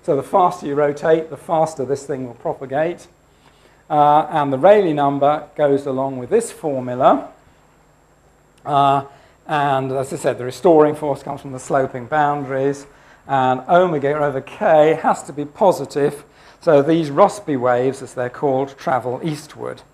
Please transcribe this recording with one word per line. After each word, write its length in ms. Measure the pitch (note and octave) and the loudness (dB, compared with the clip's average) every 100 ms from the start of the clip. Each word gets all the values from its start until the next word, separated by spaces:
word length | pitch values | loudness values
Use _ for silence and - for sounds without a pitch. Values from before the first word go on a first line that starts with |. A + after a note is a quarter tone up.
so 120 | - C#3+ | -2 -4
the 60 | |
faster 440 | C#3 G3 F3+ - D3 | 0 2 2 0 -4
you 80 | |
rotate, 540 | C#3+ D3 D3 E3+ D#3+ D#3+ | 0 0 0 0 0 0
the 80 | C#3 | -14
faster 480 | - D#3+ D#3+ D3+ | -4 -2 -2 -4
this 220 | B2+ C#3 - | -6 -6 -6
thing 200 | C3+ B2+ | -8 -8
will 80 | A#2 | -8
propagate. 720 | E3 C3+ C3 C3+ E3 E3+ - _ _ _ _ _ _ _ _ | -8 -8 -6 -4 -4 -6 -18 _ _ _ _ _ _ _ _
Uh, 360 | D3+ D3 D3 D3 | 2 4 4 2
and 200 | D#3+ C#3+ | -2 -2
the 80 | C3 | 2
Rayleigh 360 | E3+ G#3+ F#3 | 6 6 4
number 520 | D3 C#3+ C#3+ C#3 D3+ - | 0 0 2 0 0 -6
goes 300 | - D3 C#3 | -2 0 0
along 320 | C#3 C3 C3+ B2+ | -2 -4 -6 -8
with 140 | B2 | -2
this 200 | A3 A3+ | -2 -2
formula. 760 | - D#3+ C3+ B2 B2 D#3 C#4+ - _ _ _ _ _ _ _ _ _ _ _ _ _ | -8 -6 -6 -6 2 2 2 -4 _ _ _ _ _ _ _ _ _ _ _ _ _
Uh, 400 | - C#3+ C#3 C#3 C3+ - _ _ - | -2 2 4 2 -2 -20 _ _ -6
and 460 | D3+ C#3+ C3+ C3+ | -2 0 0 -2
as 220 | C3+ C3+ | -4 -6
I 20 | D#3+ | -4
said, 220 | D3 A#2+ | -4 -4
the 80 | B2 | -8
restoring 480 | - F#3 D#3+ D3+ | 0 4 6 6
force 280 | D3+ D3+ C#3 | 2 -6 -6
comes 200 | - C3+ | -8 -12
from 100 | C#3+ | -12
the 60 | B2+ | -14
sloping 480 | - C#3+ C3 C3 A#2 | -4 -2 -2 -6 -4
boundaries, 800 | D3+ D3 D3 C3 C3+ C#3 C#3 - _ _ _ - | 0 0 -2 -4 -2 -2 -4 -12 _ _ _ -4
and 340 | C#3 B2+ B2+ - | 0 2 0 2
omega 460 | F3+ F3+ D3+ C#3 | 2 4 0 -2
over 260 | D3+ D3 C3+ | -2 -2 -4
k 540 | - - G#3 D#3 D#3 D#3+ | -10 -4 4 6 6 4
has 200 | C4 G3+ | 0 -2
to 100 | - | -6
be 120 | C#3+ | -10
positive, 800 | D3 - G3 D#3+ C3+ D3+ C#3+ C#3+ - _ - _ | -10 2 2 2 -4 -2 -2 -4 -20 _ -20 _
so 220 | E3+ C#3+ | 4 4
these 280 | C#3 E3 D3+ | 4 0 0
Rossby 500 | C#3+ G3 - - C3+ | 4 4 2 -6 -2
waves, 420 | B2 B2 C3 B2+ | 0 2 0 -4
as 120 | C3 | -12
they're 140 | - B2 | -8 -8
called, 480 | - D3 C3 C#3 - | -4 -2 -2 -4 -8
travel 440 | - B2+ B2 B2+ | -4 -4 -4 -6
eastward. 600 | E3 D3 - A#2 A#2+ B2+ - | -6 -8 -12 -14 -12 -12 -20